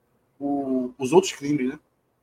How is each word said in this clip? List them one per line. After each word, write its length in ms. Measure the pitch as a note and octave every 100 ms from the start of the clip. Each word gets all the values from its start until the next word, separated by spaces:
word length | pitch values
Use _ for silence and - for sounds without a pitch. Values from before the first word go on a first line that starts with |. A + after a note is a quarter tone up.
| _ _ _ _
o... 520 | C#3 C#3+ C3+ C3 B2 -
os 140 | B2+
outros 200 | E3 F#3+
crimes, 360 | - C#3+ D3 B2+
né? 80 | D3+ - _ _ _